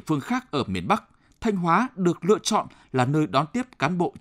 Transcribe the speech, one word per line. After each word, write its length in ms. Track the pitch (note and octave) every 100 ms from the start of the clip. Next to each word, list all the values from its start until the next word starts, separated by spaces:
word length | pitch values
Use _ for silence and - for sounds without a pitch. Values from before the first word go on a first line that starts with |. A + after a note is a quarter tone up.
| -
phương 140 | D3
khác 260 | - B3 -
ở 140 | C#3+ G#2
miền 220 | F#2 F#2+
Bắc, 140 | A3 - _ _ -
Thanh 160 | A3 G3
Hóa 320 | E3+ F3 B3+
được 300 | F#3 F3+ D#3+
lựa 140 | E3 G#3+
chọn 240 | - G#3 - - _
là 120 | B2+
nơi 220 | B2 D#3 D#3
đón 200 | C3+ D3+
tiếp 100 | A#3+ B3+ -
cán 200 | D#3 F3+
bộ, 160 | E3 -